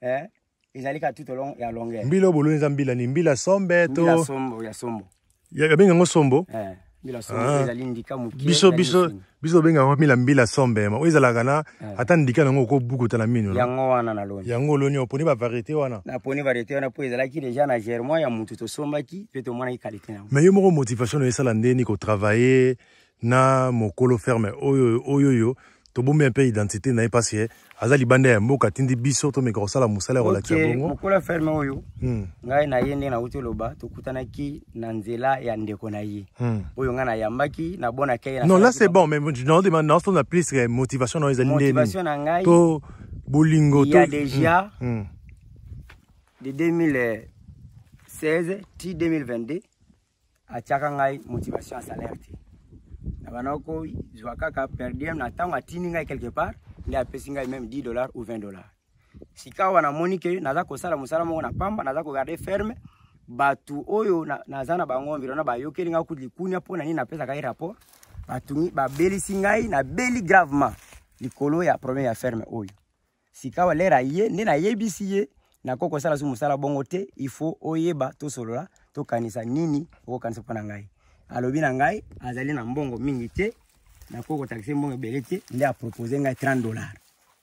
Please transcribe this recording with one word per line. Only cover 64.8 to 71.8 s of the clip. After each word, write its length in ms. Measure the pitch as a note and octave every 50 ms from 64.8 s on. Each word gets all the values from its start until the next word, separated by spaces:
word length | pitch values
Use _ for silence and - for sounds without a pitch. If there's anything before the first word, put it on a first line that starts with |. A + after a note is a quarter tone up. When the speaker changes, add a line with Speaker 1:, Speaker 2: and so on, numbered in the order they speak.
| E3
Speaker 1:
bango 280 | C#3 B2+ C3 C#3 D3 D3+
environ 200 | C#3+ C3 B2+ C3+
na 80 | D#3 D#3
bayokeli 460 | B2 A#2+ A#2+ C#3 D#3 C#3+ - F3 E3+
ngai 140 | E3 E3 E3
kuti 180 | - E3 C#3 C3
likunya 360 | B2 _ - F#3 F#3+ F#3 F3+
mpo 160 | - - F#3+
na 80 | E3+ C#3
nini 100 | D#3 E3
napesaka 400 | D3 B2 - D#3+ D3+ C3+ A#2 C#3
ye 60 | D3
rapport, 360 | C#3 B2 A2 - D#3 F3+ A#3 _ _ _ _ _ - _ - - - -
batungi, 420 | B2 B2+ - - C#3+ D3 E3+ F3+
babelisi 640 | - C#3 C3+ C3 C#3 C#3+ E3+ F#3+ G3 F#3+ - - G3
ngai, 320 | G3 F#3+ - - C#3+ B2 A2+
nabeli 540 | E3 C#3 C3+ C3 D3+ F#3+ B3+ B3 A#3+ B3+ F#3
gravement 520 | D#3+ G3 F#3+ E3+ C#3 C#3 C#3+ C#3 A2+ G2 - - - - - _ _ _ -
likolo 420 | A#2+ B2 - - C#3 D3 D3+ E3+ F3+
ya 140 | D3+ A#2+
problème 260 | -